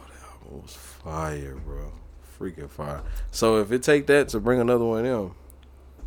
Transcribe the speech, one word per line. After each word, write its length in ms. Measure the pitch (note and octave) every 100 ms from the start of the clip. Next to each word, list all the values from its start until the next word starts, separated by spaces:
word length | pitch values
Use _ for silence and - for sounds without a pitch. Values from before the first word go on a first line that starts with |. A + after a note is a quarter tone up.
| -
that 240 | - -
album 300 | - - -
was 120 | - -
fire, 800 | - - - D#2 D#2+ D2 C#2 C2+
bro. 360 | - C#2 C#2+ - - - - -
Freaking 300 | F#2+ E2 C#2+
fire. 320 | - D2 C#2+ - - -
So 260 | - A2+ A2
if 100 | G2+
it 100 | B2
take 240 | C#3+ D3 C#3
that 220 | C#3+ C#3
to 100 | A2+
bring 220 | G#2+ B2+
another 240 | A#2+ B2 A#2
one 200 | A2+ A#2+
in, 260 | A#2+ F#2 - - - - - - -